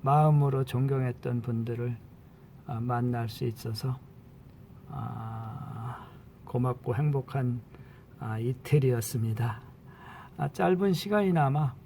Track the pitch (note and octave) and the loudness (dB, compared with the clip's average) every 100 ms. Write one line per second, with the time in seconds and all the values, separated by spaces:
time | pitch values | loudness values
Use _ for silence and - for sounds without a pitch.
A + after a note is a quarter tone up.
0 | C3+ D3 D#3 D3+ C#3 C3+ C3 B2+ C3+ C3+ | 6 6 8 6 4 2 0 0 2 2
1 | B2+ A#2 C3 A#2+ A#2 A#2 A#2 A#2 A#2+ A#2 | 0 -2 -2 -2 -2 -2 -2 -2 -4 -6
2 | - - - - - - - A2+ A#2+ A#2+ | -10 -20 -20 -20 -20 -18 -8 -6 -2 0
3 | B2 A#2+ A#2 - B2 A2 - A2 C3 B2+ | 0 0 -4 -4 -6 -4 -8 -4 -4 -6
4 | - - - - - - - - - C#3+ | -10 -20 -20 -20 -20 -20 -20 -20 -14 -10
5 | A#2 A2+ A2+ A2+ A2+ A2 - A2 A#2+ B2 | -8 -8 -10 -10 -10 -12 -10 -10 -10 -12
6 | - - - - - B2+ B2+ B2 - B2 | -16 -20 -20 -20 -6 -2 0 -2 -2 0
7 | D3+ C#3 B2+ C#3 B2 A#2+ - - - - | 2 0 -2 -2 -2 -2 -8 -20 -20 -20
8 | - - A#2 A2 A#2+ B2+ - D3 C3 A#2+ | -20 -10 -6 -2 -2 -4 2 4 4 2
9 | A2 A#2 A2+ A2 A#2 A2 - - - - | 0 -2 -2 0 -2 -4 -12 -20 -20 -20
10 | - - - - D3 - F3+ F3+ G3 F3 | -20 -18 -18 -6 -6 0 2 4 4 2
11 | G3+ G#3 G3 E3+ C#3 C#3+ D3 - | 2 2 4 4 4 4 0 -2